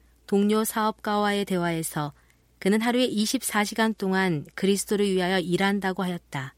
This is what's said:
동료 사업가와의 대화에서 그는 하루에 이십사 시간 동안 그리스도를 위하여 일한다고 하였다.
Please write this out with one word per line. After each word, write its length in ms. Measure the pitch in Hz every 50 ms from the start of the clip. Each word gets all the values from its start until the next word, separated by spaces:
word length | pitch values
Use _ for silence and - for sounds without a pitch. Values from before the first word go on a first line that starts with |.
| _ _ _ _ -
동료 380 | - 202 202 202 208 214 220 220
사업가와의 840 | 220 - 233 214 220 220 _ - 214 208 208 208 208 202 202 202
대화에서 680 | - 190 180 175 170 165 160 160 - - 160 147 147 - _ _ _ _ _ _ _ _ -
그는 220 | - 190 208 220
하루에 240 | 220 247 233 247 254
이십사 580 | 226 196 208 220 214 - 247 - - - 208 208
시간 300 | 202 214 - 220 220 220
동안 520 | - 202 190 190 190 190 185 165 147 - - -
그리스도를 540 | - - 190 202 190 - - 214 202 208 202
위하여 300 | 190 185 180 175 190 185
일한다고 640 | 160 180 175 175 196 196 196 202 190 190 185 202 190
하였다. 520 | 180 175 175 _ - - 143 131 131 -